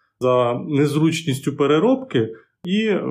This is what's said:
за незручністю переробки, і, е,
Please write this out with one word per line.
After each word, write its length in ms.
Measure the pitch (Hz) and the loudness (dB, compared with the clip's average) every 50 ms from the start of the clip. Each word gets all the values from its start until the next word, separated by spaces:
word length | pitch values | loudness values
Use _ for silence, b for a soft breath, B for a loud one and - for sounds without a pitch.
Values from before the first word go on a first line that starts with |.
| B B B - 127 | B B B -4 0
за 300 | 127 127 127 123 120 120 | 2 2 2 2 0 -2
незручністю 1040 | 123 - - 151 139 147 147 135 151 156 165 165 165 - - 131 123 - 143 131 131 | -4 -4 -2 0 0 2 2 2 2 2 2 0 0 -4 -4 -4 -4 -4 -4 -2 0
переробки, 720 | 147 139 151 156 175 233 269 262 262 - - 127 110 110 B B B B B B - | 2 2 2 4 4 2 2 0 -2 -4 -2 -2 -2 -2 B B B B B B -6
і, 200 | 175 185 214 220 | -4 -2 0 0
е, 160 | 220 196 170 143 131 | 0 0 -2 -2 -4